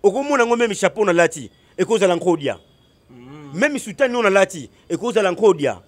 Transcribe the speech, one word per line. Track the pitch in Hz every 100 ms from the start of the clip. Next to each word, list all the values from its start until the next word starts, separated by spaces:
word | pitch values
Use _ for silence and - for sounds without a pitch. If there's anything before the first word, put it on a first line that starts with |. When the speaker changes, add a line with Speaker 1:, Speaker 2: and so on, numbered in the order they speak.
Speaker 1:
Okomona | 202 208 285 285 233
ngo | 240
meme | 233 202
chapeau | 190 214 202
na |
lati, | 170 165 156 113 _ _ -
ekozala | 185 220 190 170
nkodia. | 165 165 143 92 _ _ _ _ _
Speaker 2:
Mm. | 123 123 151 143
Speaker 1:
Même | 147 285 285
soutane | - - 269
oyo | 240
na | 214
lati, | 196 196 170 120 _ _
ekozala | 170 233 220 196
nkodia. | 170 208 170 139 95